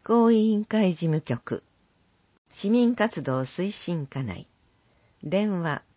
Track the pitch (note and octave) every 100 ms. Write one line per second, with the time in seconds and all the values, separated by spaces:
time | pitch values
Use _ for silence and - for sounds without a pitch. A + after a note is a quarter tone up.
0 | - A#3 A#3 A3 A3 G#3 G#3+ A3 F#3 E3
1 | E3 D#3 - A#2+ - A2 _ _ _ _
2 | _ _ _ _ _ - G3 A#3+ A#3+ A#3
3 | G#3+ D#3+ C3+ C3 C3 - G3 - - E3+
4 | C#3 C3+ A#2+ - - _ _ _ _ _
5 | _ _ D3+ F#3+ G#3+ F3+ E3 C#3 _